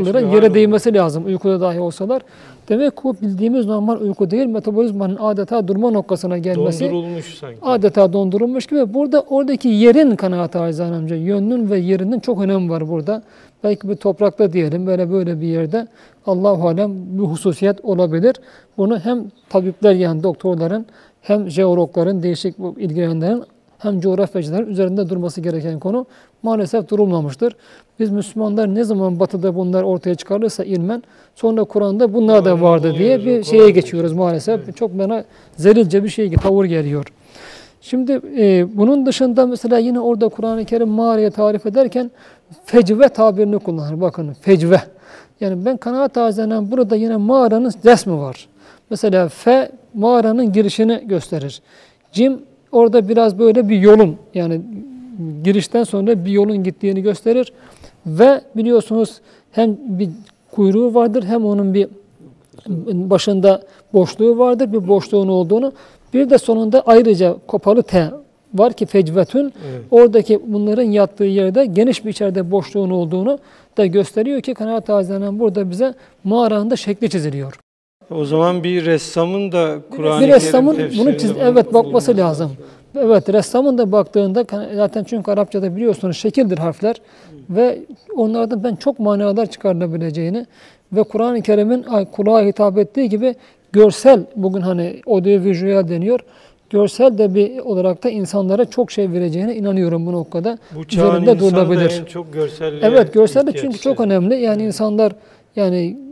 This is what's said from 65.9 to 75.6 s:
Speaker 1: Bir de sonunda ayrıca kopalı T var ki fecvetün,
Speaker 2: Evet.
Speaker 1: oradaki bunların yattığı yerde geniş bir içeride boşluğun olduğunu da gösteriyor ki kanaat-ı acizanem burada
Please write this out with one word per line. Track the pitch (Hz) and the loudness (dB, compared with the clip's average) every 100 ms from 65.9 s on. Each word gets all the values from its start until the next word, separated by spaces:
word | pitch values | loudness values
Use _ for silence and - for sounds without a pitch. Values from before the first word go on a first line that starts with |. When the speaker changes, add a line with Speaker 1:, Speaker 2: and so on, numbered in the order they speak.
| _ _ | _ _
Speaker 1:
Bir | 254 269 | -2 4
de | 262 | 2
sonunda | - 226 220 254 - | 2 -2 2 2 6
ayrıca | 226 226 185 180 175 - | 6 6 4 2 -2 -6
kopalı | 208 202 233 | -2 0 2
T | - 185 160 294 - _ _ | 2 0 0 -6 -20 _ _
var | 196 240 | 0 0
ki | - 208 | 0 -2
fecvetün, | 202 160 180 170 262 277 202 147 | 0 0 0 0 0 -4 -6 -14
Speaker 2:
Evet. | 127 117 | -12 2
Speaker 1:
oradaki | 233 240 220 220 208 233 | 6 6 4 2 0 -2
bunların | 208 208 220 | -4 -2 0
yattığı | 233 208 196 - | 0 2 0 0
yerde | 196 196 190 214 262 | -2 0 0 0 0
geniş | 175 247 - | 2 0 0
bir | 220 | -6
içeride | - 202 185 175 | -4 -4 -4 -2
boşluğun | 196 - 202 185 | -4 -2 -4 -2
olduğunu | 185 165 185 220 285 _ _ _ - | -2 -2 -2 -2 -4 _ _ _ -2
da | 190 | 0
gösteriyor | 202 190 220 240 277 | 0 -2 -2 -4 -4
ki | - | -6
kanaat-ı | 233 220 226 220 | -8 -6 -6 -2
acizanem | 208 185 196 202 208 | -2 -2 -4 -6 -2
burada | 226 196 | -2 -2